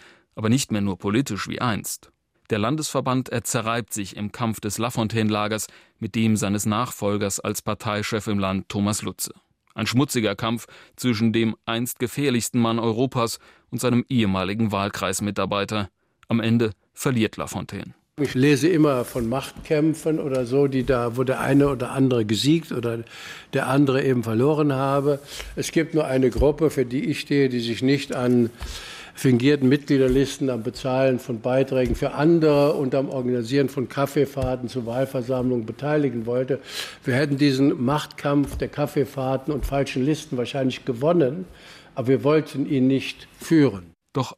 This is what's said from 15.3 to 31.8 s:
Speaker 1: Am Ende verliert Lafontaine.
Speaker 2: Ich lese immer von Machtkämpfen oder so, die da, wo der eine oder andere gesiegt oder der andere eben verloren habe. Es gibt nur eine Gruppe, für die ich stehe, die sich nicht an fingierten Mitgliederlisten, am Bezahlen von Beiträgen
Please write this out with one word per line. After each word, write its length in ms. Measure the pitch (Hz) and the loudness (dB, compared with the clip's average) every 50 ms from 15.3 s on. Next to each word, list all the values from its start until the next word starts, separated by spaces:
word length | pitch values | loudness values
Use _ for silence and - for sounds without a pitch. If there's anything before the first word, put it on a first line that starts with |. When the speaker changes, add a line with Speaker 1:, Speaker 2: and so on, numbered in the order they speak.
| 101 - 98 95 101 101 101 98 110 104 101 - _ _ _ _ _ _ _ _ | -2 -2 -2 -2 -2 -2 -2 -2 -4 -6 -6 -6 _ _ _ _ _ _ _ _
Speaker 1:
Am 100 | 117 117 | -2 0
Ende 320 | 107 113 117 117 120 107 - _ _ _ _ | 2 2 2 2 2 0 -2 _ _ _ _
verliert 420 | - - 143 127 117 107 101 - | -4 -4 -2 2 2 0 0 -2
Lafontaine. 580 | - 73 - - 98 - - 101 95 80 - - _ _ _ _ - | -6 -8 -6 -6 -8 -8 -8 -10 -12 -12 -12 -16 _ _ _ _ -6
Speaker 2:
Ich 140 | 143 127 - | -4 -2 0
lese 340 | 127 135 147 147 120 131 175 | 2 4 4 4 4 4 2
immer 360 | 185 151 156 147 135 123 117 | 4 4 4 4 4 0 -2
von 240 | - - 131 117 113 | -4 -4 -4 -2 -2
Machtkämpfen 920 | 123 135 - - - - - - 160 147 151 160 151 156 - 160 156 160 | -2 -4 -6 -8 -14 -16 -4 -2 0 2 2 0 0 0 -2 -2 -2 -2
oder 280 | 156 143 131 131 127 | -2 -2 -2 -2 -2
so, 200 | 113 127 143 143 | 0 2 2 2
die 180 | 135 131 131 120 | 4 2 0 0
da, 320 | 131 135 120 120 120 113 | 2 0 0 0 -2 -2
wo 80 | 123 131 | -2 0
der 160 | 127 123 - | 0 0 0
eine 280 | 123 131 135 139 143 143 | 0 4 4 6 4 4
oder 240 | 139 117 123 117 | 2 -2 -4 -4
andere 320 | 127 139 135 131 127 120 107 | 0 2 2 4 4 2 2
gesiegt 480 | 104 113 101 117 143 160 165 156 - | 2 0 2 4 2 2 2 0 -4
oder 320 | - 120 113 120 117 117 113 - - - - - - - - - | -6 -4 -4 -4 -6 -6 -10 -14 -16 -18 -16 -16 -16 -18 -16 -4
der 160 | - 135 127 123 | -4 -2 0 2
andere 360 | 131 139 147 135 127 135 147 | 4 4 4 4 4 2 2
eben 180 | 135 127 123 | 2 2 2
verloren 500 | 110 113 110 110 131 151 156 147 156 147 | 0 0 2 2 4 4 4 4 2 2
habe. 480 | 135 131 139 135 139 143 135 147 143 139 - - - - - - - | 2 2 0 2 2 2 2 2 0 0 -4 -14 -14 -14 -14 -10 -8
Es 160 | - 139 - | -8 -8 -2
gibt 240 | - 170 156 - - | 0 0 0 2 0
nur 120 | 156 151 | 0 0
eine 240 | 139 131 131 131 127 | 2 2 2 2 2
Gruppe, 400 | 107 113 123 147 147 - 165 143 | 4 4 4 2 4 4 0 2
für 140 | - 135 127 | 2 0 -2
die 200 | 117 123 143 - | 0 -2 -2 -2
ich 160 | - 139 - | -2 -4 -4
stehe, 280 | - - 147 143 139 131 | -2 0 2 4 4 2
die 120 | 123 123 | 2 -2
sich 220 | 117 117 113 - | -2 -2 -2 0
nicht 320 | 131 131 139 139 139 - - | 2 2 2 2 0 -4 -4
an 360 | 131 123 123 123 120 117 113 - - - - - - - - - - - - - - | -2 2 4 4 4 4 2 -2 -8 -12 -12 -12 -14 -14 -16 -16 -18 -18 -18 -10 0
fingierten 500 | - 135 127 113 123 143 147 139 127 127 | 2 4 4 6 4 4 4 4 4 4
Mitgliederlisten, 800 | 139 143 143 - 143 135 135 127 127 139 135 127 - - 143 131 | 4 2 2 2 4 4 4 4 4 2 2 0 -2 -2 -2 -2
am 140 | 123 113 | -2 -2
Bezahlen 560 | 107 123 107 - - 131 127 131 135 131 127 123 | -4 -6 -8 -6 -4 -2 0 2 2 2 2 0
von 220 | - - 120 110 | -2 -6 -8 -4
Beiträgen 560 | - 123 127 135 135 135 135 131 | -2 0 2 2 2 2 2 0